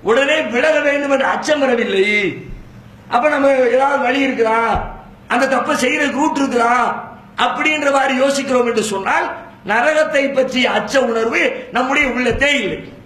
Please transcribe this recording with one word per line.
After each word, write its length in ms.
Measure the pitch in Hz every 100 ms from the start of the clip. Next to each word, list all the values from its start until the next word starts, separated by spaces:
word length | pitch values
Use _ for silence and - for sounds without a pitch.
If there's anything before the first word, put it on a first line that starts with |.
உடனே 340 | 180 233 277 311
விலக 360 | 262 233 302 302
வேண்டும் 300 | 285 285 285
என்ற 160 | 277 262
அச்சம் 340 | 254 - 294
வரவில்லை. 460 | 269 233 214 196 202 208 190 131 - - - - - - -
அப்ப 200 | 240 302
நம்ம 200 | 294 277
ஏதாவது 500 | 269 247 254 277 277
வழி 220 | 247 269 269
இருக்குதா, 340 | 220 226 226 226 202 - - - - -
அந்த 160 | 240 262
தப்பை 280 | 262 294
செய்யற 300 | 285 254 302 285
ரூட் 280 | 240 302 277
இருக்குதா 380 | 269 240 233 247 233 - - - - -
அப்படின்ற 520 | 247 - 294 302 285
மாதிரி 220 | 269 269 254
யோசிக்கிறோம் 500 | 277 269 247 247 240
என்று 160 | 220
சொன்னால் 440 | 202 196 - 302 339 - - - -
நரகத்தை 560 | 214 254 311 302 277 269
பற்றிய 320 | 262 262 247 233
அச்ச 240 | 214 - 277
உணர்வு 400 | 240 226 226 311 302 - -
நம்முடைய 340 | 233 254 285 285
உள்ளத்தே 420 | 240 247 226 277
இல்லை. 220 | 277 202 151 - -